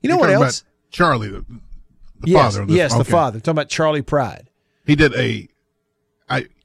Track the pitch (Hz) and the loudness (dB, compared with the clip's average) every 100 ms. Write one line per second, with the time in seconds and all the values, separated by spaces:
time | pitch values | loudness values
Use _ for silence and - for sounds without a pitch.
0 | 254 349 262 190 135 - _ _ _ - | 0 2 2 2 2 -2 _ _ _ -2
1 | 175 127 107 98 - 117 - - - _ | 0 0 -4 -12 -16 -18 -20 -20 -20 _
2 | - - 139 175 127 101 101 175 156 117 | -20 -8 2 4 4 0 0 2 2 0
3 | 123 175 139 110 160 160 147 - 160 151 | 2 2 0 -4 -4 -2 -4 -2 0 -2
4 | - 147 117 - - _ _ _ - 147 | -2 -2 -2 -8 -20 _ _ _ -2 2
5 | 151 120 117 107 - _ _ _ _ _ | 2 2 -4 -6 -12 _ _ _ _ _
6 | _ _ _ 135 - _ | _ _ _ -8 -8 _